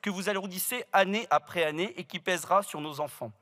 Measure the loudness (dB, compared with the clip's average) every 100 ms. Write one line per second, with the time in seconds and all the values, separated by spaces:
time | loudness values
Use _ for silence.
0 | -4 -2 -2 -2 -4 -4 -4 -4 2 4
1 | 4 2 2 2 2 0 0 0 -4 -4
2 | -10 -6 -2 -2 2 2 2 -6 -8 -6
3 | -6 -6 -12 -12